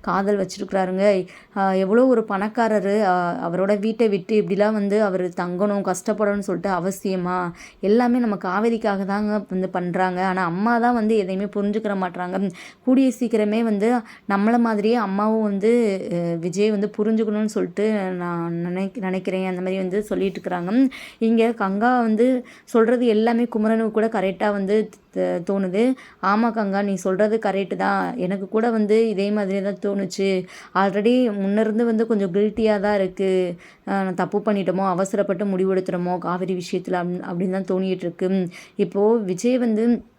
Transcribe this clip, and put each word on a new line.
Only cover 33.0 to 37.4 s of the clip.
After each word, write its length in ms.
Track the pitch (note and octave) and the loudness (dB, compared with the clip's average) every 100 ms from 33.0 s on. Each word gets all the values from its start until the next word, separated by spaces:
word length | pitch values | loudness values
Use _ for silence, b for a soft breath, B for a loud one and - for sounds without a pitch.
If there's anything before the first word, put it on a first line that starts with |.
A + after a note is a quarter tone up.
| F#3 F#3 F#3+ F#3 F3+ F3 B B - | 0 0 0 2 0 -4 B B -4
ஆ, 140 | G3 | -2
நான் 120 | F#3+ | -2
தப்பு 240 | F3+ F3+ G#3 | 0 0 0
பண்ணிட்டோமோ, 480 | G#3 G3+ F#3 F3+ G3 | 0 0 0 0 0
அவசரப்பட்டு 580 | F3 F#3+ G#3 G3+ F3+ | 0 0 0 0 0
முடிவெடுத்துட்டோமோ 760 | G3+ F#3 F#3+ F#3+ F#3 F3+ F3+ F3+ | -2 0 2 0 0 -2 -2 -2
காவேரி 360 | F3 F3+ F#3 | -2 -4 -2
விஷயத்துல" 380 | F#3 F3 F#3 F3+ | -4 -4 -6 -2
அப்-, 300 | F3+ F3 F3+ | -2 -2 -6
அப்படின்னு 280 | - F3 | -6 -4